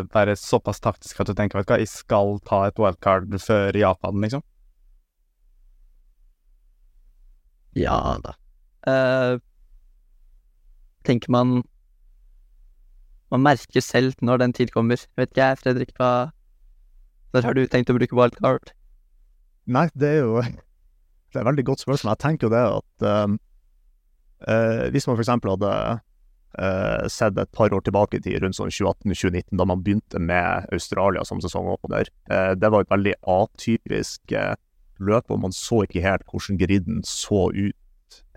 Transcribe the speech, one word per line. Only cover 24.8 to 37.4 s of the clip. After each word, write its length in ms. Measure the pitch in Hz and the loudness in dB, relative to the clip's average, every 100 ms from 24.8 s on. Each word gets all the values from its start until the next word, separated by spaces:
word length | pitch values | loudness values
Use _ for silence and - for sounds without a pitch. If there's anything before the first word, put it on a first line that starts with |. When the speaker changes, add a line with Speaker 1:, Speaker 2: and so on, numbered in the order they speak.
| 127 | -2
Speaker 3:
hvis 160 | 135 151 | -2 0
man 80 | 113 | -2
for 80 | |
eksempel 300 | 117 120 104 | 0 0 0
hadde, 220 | 95 101 101 110 117 - _ _ _ _ - | -2 -2 -2 -2 -6 -10 _ _ _ _ -6
eh, 480 | 95 95 104 110 107 | -4 -2 -2 -2 -4
sett 320 | - 110 98 | -2 -2 0
et 140 | 98 - | -4 2
par 160 | 107 | 2
år 140 | 98 - | 2 0
tilbake 340 | 101 104 - | 2 2 -2
i 60 | 95 | -4
tid, 160 | 101 | -2
rundt 140 | 95 95 | -2 -4
sånn 160 | 101 | -6
tjue 180 | - 95 | -2 -2
atten, 240 | - 104 87 | -2 -4 -2
tjue 160 | 95 | 0
nitten, 240 | 87 - 92 | -2 -4 0
da 80 | 92 | 0
man 100 | 90 | 0
begynte 400 | 90 104 - 85 | 0 0 -2 -4
med 480 | 85 90 87 90 - 87 | 0 0 0 -2 -4 -6
Australia 480 | - 95 98 90 | -4 0 0 0
som 160 | - 98 | -4 -6
sesongåpner, 720 | 87 92 92 92 - 95 - _ - | -6 -6 -6 -6 -4 -2 -4 _ -4
eh, 220 | 98 95 95 | 0 0 2
det 140 | 107 | 4
var 100 | 107 | 4
et 80 | 92 | 2
veldig 240 | 101 98 - | 0 0 -2
atypisk, 1120 | - 92 110 - - 113 - 104 110 - - 104 | 0 0 0 -4 -2 -2 -2 -6 -6 -10 -6 -4
eh, 240 | 98 107 _ _ _ - | -4 -6 _ _ _ -6
løp, 300 | 95 110 - | 0 0 0
og 80 | 104 | -4
man 140 | 95 92 | -4 -6
så 260 | - 113 95 | -2 0 0
ikke 180 | 87 | 0
helt 220 | 95 95 - | 0 0 -4
hvordan 300 | - - 92 | -8 -4 0
griden 400 | 92 98 87 - - | 2 2 0 -4 -6
så 400 | - - 104 | -8 -2 0